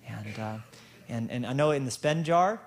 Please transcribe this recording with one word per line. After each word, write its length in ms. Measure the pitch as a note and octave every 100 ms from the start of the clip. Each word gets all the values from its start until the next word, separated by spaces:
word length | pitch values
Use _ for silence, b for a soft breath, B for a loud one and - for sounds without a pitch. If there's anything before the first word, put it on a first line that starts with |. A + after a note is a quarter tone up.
| -
And, 320 | A2 G#2+ G#2
uh, 180 | A2 A2 - B B B -
and, 220 | A#2 A2+
and 160 | B2 A#2
I 80 |
know 160 | C3+ D3+
in 160 | C#3+ B2+
the 60 |
spend 340 | - D3+ D#3+ D#3+
jar, 340 | E3+ F#3 A3